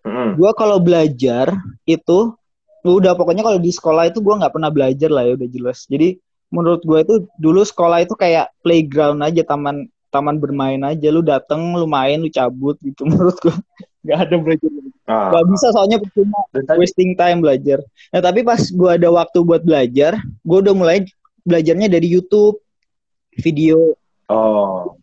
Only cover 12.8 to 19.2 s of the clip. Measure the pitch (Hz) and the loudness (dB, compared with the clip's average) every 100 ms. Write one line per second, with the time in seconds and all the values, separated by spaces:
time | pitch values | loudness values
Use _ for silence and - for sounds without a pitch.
12.8 | 139 135 139 160 175 180 170 165 - _ | -10 -6 -2 2 0 0 -4 -4 -12 _
13.8 | - _ 151 151 170 170 156 156 156 147 | -20 _ -4 -2 0 -2 0 -2 -4 -6
14.8 | 135 _ - 110 - 170 175 196 262 220 | -18 _ -4 -2 2 2 2 2 2 2
15.8 | 196 226 202 208 202 208 196 143 131 165 | 2 0 -2 -2 -2 -2 -6 -6 -4 0
16.8 | 180 - 185 180 175 175 156 131 139 139 | 0 0 -2 0 0 2 0 0 0 -2
17.8 | - _ _ 180 175 196 240 233 - 180 | -4 _ _ -2 0 0 0 0 -2 2
18.8 | 180 170 175 170 | 2 4 4 2